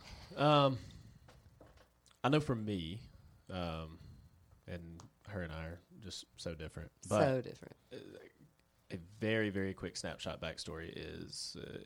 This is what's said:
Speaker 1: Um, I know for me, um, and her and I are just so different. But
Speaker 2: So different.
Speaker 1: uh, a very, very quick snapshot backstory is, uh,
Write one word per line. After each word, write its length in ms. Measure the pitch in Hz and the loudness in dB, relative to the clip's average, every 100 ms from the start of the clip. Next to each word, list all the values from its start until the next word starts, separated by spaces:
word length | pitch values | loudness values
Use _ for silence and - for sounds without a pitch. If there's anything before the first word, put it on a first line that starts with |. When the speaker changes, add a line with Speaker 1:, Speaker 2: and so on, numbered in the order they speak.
| - - - - | -10 -16 -6 4
Speaker 1:
Um, 420 | 147 147 139 127 - - - - - - - - - - - _ - - | 8 10 8 6 -4 -14 -16 -20 -20 -20 -20 -20 -20 -20 -20 _ -20 0
I 60 | 127 | 4
know 100 | 151 | 6
for 160 | 151 117 | 4 2
me, 440 | 107 98 80 110 - - - - - | 2 0 -2 -6 -10 -18 -20 -18 -6
um, 460 | 92 85 80 80 82 - - - - - - - | -2 0 -2 -6 -10 -16 -18 -20 -20 -20 -18 -10
and 340 | 87 85 82 - _ 101 | -10 -10 -14 -16 _ -8
her 120 | 98 | -6
and 100 | 82 | -4
I 120 | 78 | -4
are 160 | 80 85 - 180 | -6 -8 -14 -14
just 220 | 95 - - - | -10 -10 -12 -10
so 160 | 90 | -8
different. 380 | 80 78 - - - - | -6 -8 -8 -12 -10 2
But 100 | 107 | 6
Speaker 2:
So 220 | 139 131 | 6 6
different. 340 | - - - - _ | 0 -8 -14 -20 _
Speaker 1:
uh, 40 | - - - - - - _ _ _ - | -12 -12 -14 -18 -20 -20 _ _ _ -10
a 60 | 101 90 104 | -10 -10 -2
very, 300 | 110 110 107 | 2 4 4
very 240 | 98 95 | 2 0
quick 240 | 92 90 - | 0 -6 -4
snapshot 440 | 90 - - - | -6 -4 -4 -4
backstory 500 | 80 - - 80 82 - | -4 -4 -6 -6 -6 -6
is, 600 | 80 82 - - - - | -8 -8 -8 -6 -8 -8
uh, 180 | - - | -8 -10